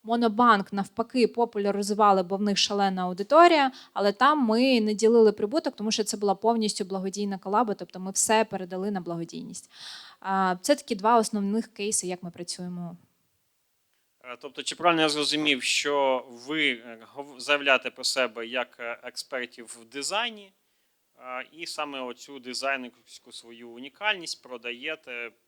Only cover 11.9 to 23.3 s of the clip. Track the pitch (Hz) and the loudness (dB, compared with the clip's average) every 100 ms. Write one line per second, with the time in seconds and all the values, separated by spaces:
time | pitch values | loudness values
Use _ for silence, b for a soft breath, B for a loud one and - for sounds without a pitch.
11.9 | 214 180 180 180 170 175 - 180 180 175 | -4 -4 -8 -10 -14 -12 -10 -10 -10 -12
12.9 | 175 _ _ _ _ _ _ _ _ _ | -14 _ _ _ _ _ _ _ _ _
13.9 | _ _ _ 127 120 143 131 135 139 170 | _ _ _ -18 -16 -14 -10 -10 2 2
14.9 | 165 156 147 139 151 151 131 - - 147 | 4 2 0 -2 0 0 0 0 -2 0
15.9 | 143 135 127 127 117 127 156 143 117 120 | 2 2 0 -4 -18 -8 -2 0 -2 -10
16.9 | 113 113 143 143 131 127 147 143 131 - | -18 -18 -16 -16 -12 -2 0 4 2 2
17.9 | - 123 135 123 113 117 127 120 - 117 | -6 -4 0 -2 -2 -6 -6 -6 -8 -12
18.9 | 120 123 - - 131 120 - 113 120 113 | -10 -12 -14 -10 -8 -8 -14 -20 -20 -14
19.9 | 135 139 196 233 214 196 _ _ _ _ | -10 -6 -4 -6 -10 -20 _ _ _ _
20.9 | _ _ _ 127 127 123 156 165 - 147 | _ _ _ -12 -10 -12 -14 -12 -8 -8
21.9 | 139 127 120 - 139 123 120 135 135 123 | -8 -10 -12 -16 -16 -12 -6 -4 -6 -8
22.9 | _ _ - 123 | _ _ -20 -20